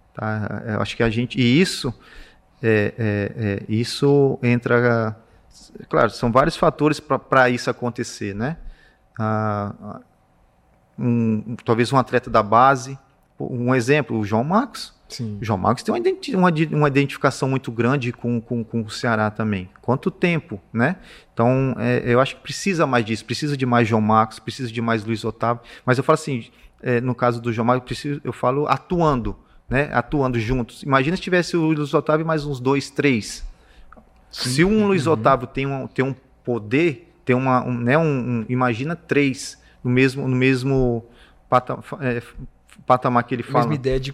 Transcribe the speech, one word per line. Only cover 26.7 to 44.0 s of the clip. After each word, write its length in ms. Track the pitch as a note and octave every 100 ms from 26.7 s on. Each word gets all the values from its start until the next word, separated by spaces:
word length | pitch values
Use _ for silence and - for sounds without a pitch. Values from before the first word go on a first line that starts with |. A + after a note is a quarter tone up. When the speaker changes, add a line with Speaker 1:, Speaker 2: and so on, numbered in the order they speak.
| _
Speaker 1:
é, 180 | C3 A#2+
no 140 | B2+
caso 260 | B2 B2 A#2+
do 140 | A#2
João 120 | A2+ A#2
Marcos, 180 | B2
eu 20 | A#2
preciso, 360 | A#2 C#3+ C#3+
eu 100 | -
falo 320 | - B2 C#3 D3
atuando, 720 | C3+ - F3 D#3+ C3 G#2+ - _ - -
né? 200 | B2+ D3
Atuando 460 | A#2+ - D3+ C3 A#2+
juntos. 420 | A2 C3 A2+ -
Imagina 340 | D3 C3+ C3+ F#3
se 60 |
tivesse 340 | - F3+ E3+ F3
o 60 |
Luiz 320 | D#3 D#3 C#3+
Otávio 300 | D3+ - D#3
e 40 | D#3+
mais 160 | D#3+
uns 160 | D3 C3
dois, 300 | B2+ C#3 -
três. 560 | - C#3+ A#2 - - - - _ - - - _ _ _
Speaker 2:
Sim. 180 | - B2+
Speaker 1:
Se 160 | C3 F3+
um 220 | G#3+ G#3
Luiz 180 | F#3 C#3+
Speaker 2:
Uhum. 80 |
Speaker 1:
Otávio 320 | B2+ C#3 C3 B2
tem 220 | - C#3
um, 180 | C3+ B2
tem 180 | -
um 120 | C3 C3 _ _
poder, 720 | - A#2+ G#2 C3 E3+ B2+ - _
tem 120 | - B2+
uma, 280 | C3 B2+
um, 100 | A2+ B2
né, 200 | A#2+ D3
um, 40 |
um, 420 | D#3+ C3+ A#2+ A#2+ A2
imagina 460 | B2+ B2+ A2 C#3+ E3+
três 640 | - C#3 C#3+ B2 - - _ _
no 80 | B2+
mesmo, 360 | B2 C3 C3 C3+
no 80 | B2+
mesmo 720 | C3 C3 C3 C3+ B2 A#2 A2+ - - _ _
pata-, 300 | B2+ - B2+ - -
é, 200 | B2+ A#2+ - - C3 - _ - -
patamar 380 | B2 C3 B2
que 100 | A#2+ B2
ele 80 |
Speaker 2:
Mesma 180 | A#2 B2
Speaker 1:
fala. 120 | A#2+ D3
Speaker 2:
ideia 240 | B2+
de 140 | C3